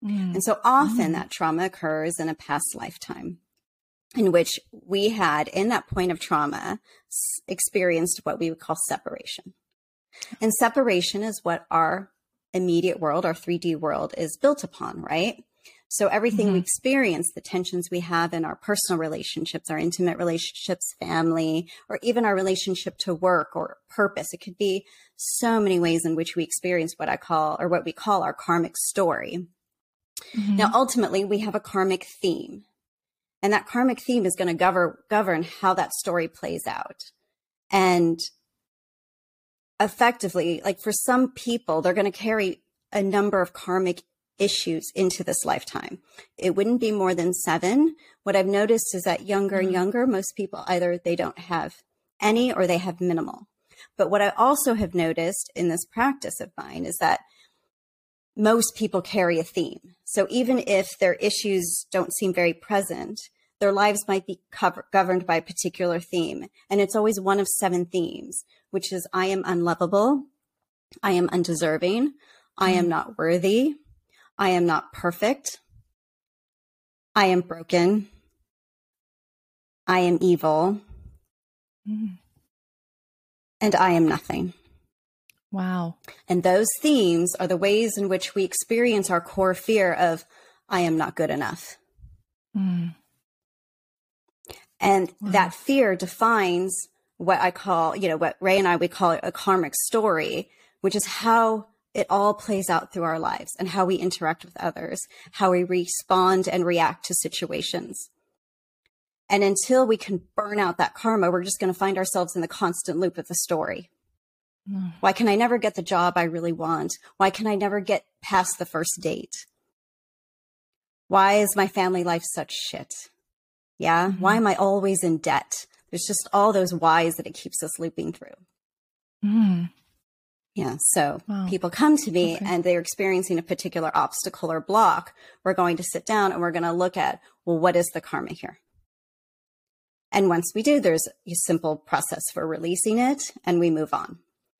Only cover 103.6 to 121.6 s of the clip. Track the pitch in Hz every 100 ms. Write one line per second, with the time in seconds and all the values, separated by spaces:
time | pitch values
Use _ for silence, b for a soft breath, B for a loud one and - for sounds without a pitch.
103.6 | 185 190 185 190 180 - 160 165 175 -
104.6 | 175 - 165 - - B B - 190 180
105.6 | 180 180 175 - - 185 185 190 175 185
106.6 | 175 170 156 170 - - - - 165 147
107.6 | - 175 - - - _ _ _ _ _
108.6 | _ _ _ _ _ _ - 202 196 190
109.6 | - 254 247 220 - 180 - - 208 208
110.6 | 185 175 165 - 226 220 175 180 185 -
111.6 | 190 180 196 190 190 190 175 180 165 -
112.6 | 185 170 - 160 180 170 - 170 - 165
113.6 | - - 170 _ _ _ _ _ _ _
114.6 | 196 196 185 165 196 190 226 202 240 233
115.6 | 214 196 170 180 175 175 170 165 170 165
116.6 | 160 160 156 - b b 196 190 220 202
117.6 | 202 208 185 190 _ _ - 196 180 -
118.6 | 175 156 165 - 165 - - - - _
119.6 | _ _ _ _ _ _ _ _ _ _
120.6 | _ _ _ _ - 190 196 208 208 202